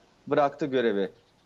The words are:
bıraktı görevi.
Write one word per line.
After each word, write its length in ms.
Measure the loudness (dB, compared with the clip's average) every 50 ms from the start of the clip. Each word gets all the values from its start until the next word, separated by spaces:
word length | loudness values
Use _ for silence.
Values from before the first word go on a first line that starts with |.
| _ _ _ _ _
bıraktı 400 | -2 0 2 2 0 0 -4 -6
görevi. 440 | -2 0 0 0 2 0 0 -2 -4 -8 _ _ _ _ _ _